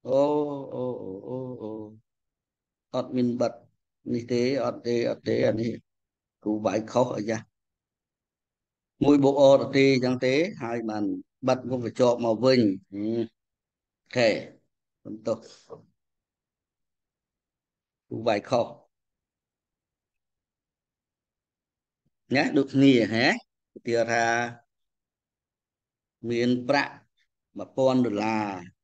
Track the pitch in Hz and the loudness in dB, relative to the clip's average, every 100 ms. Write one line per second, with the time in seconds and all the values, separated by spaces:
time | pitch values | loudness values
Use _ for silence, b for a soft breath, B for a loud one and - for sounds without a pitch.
0 | 120 135 143 147 147 139 135 123 127 117 | 0 2 2 0 -2 -6 -10 -6 -6 -6
1 | 101 95 - 127 127 120 107 110 107 110 | -10 -12 -10 -10 -10 -10 -12 -12 -14 -20
2 | _ _ _ _ _ _ _ _ _ 131 | _ _ _ _ _ _ _ _ _ -8
3 | 123 127 123 120 117 - _ _ _ _ | -4 -2 -2 0 -2 -4 _ _ _ _
4 | - 120 117 123 123 135 120 104 120 120 | -6 -6 -2 0 0 0 -4 -6 -4 -2
5 | 117 113 117 117 123 107 117 113 _ _ | -2 -4 -2 0 0 0 -4 -6 _ _
6 | _ _ _ _ 104 107 107 104 110 120 | _ _ _ _ -4 -2 -2 -2 -2 0
7 | 127 - 104 113 - _ _ _ _ _ | 0 -2 -4 -6 -8 _ _ _ _ _
8 | _ _ _ _ _ _ _ _ _ _ | _ _ _ _ _ _ _ _ _ _
9 | 135 143 139 139 135 135 117 135 135 135 | 4 6 4 6 6 6 4 4 4 4
10 | 127 127 127 135 180 - 117 120 110 107 | 0 0 0 0 -2 -4 -8 -6 -6 -4
11 | 101 92 - _ 127 127 120 127 113 - | -4 -6 -12 _ -2 -2 -2 -6 -6 2
12 | 123 120 117 107 131 127 107 95 _ 98 | 2 2 0 2 4 4 4 0 _ -6
13 | 107 117 117 _ _ _ _ _ _ _ | -4 -4 -6 _ _ _ _ _ _ _
14 | _ 127 113 82 - - _ _ _ _ | _ 0 2 0 -8 -20 _ _ _ _
15 | 107 107 117 110 - - _ - _ _ | -16 -10 -6 -6 -10 -20 _ -20 _ _
16 | _ _ _ _ _ _ _ _ _ _ | _ _ _ _ _ _ _ _ _ _
17 | _ _ _ _ _ _ _ _ _ _ | _ _ _ _ _ _ _ _ _ _
18 | _ 117 113 104 - 123 113 - _ _ | _ -6 -2 -2 0 -2 -2 -8 _ _
19 | _ _ _ _ _ _ _ _ _ _ | _ _ _ _ _ _ _ _ _ _
20 | _ _ _ _ _ _ _ _ _ _ | _ _ _ _ _ _ _ _ _ _
21 | _ _ _ _ _ _ _ _ _ _ | _ _ _ _ _ _ _ _ _ _
22 | _ _ _ 131 131 147 135 135 139 123 | _ _ _ -2 2 0 0 4 6 6
23 | 104 113 135 233 _ _ _ - - 117 | 2 2 0 0 _ _ _ -14 -2 -2
24 | 117 117 117 120 120 120 _ _ _ _ | 0 0 2 0 -4 -10 _ _ _ _
25 | _ _ _ _ _ _ _ _ _ _ | _ _ _ _ _ _ _ _ _ _
26 | _ _ 117 117 123 123 120 143 151 - | _ _ -4 0 0 0 0 0 0 -10
27 | _ _ _ _ _ 101 95 - 131 127 | _ _ _ _ _ -16 -10 0 2 4
28 | 120 104 107 110 104 95 90 _ | 2 0 0 -2 -2 -6 -14 _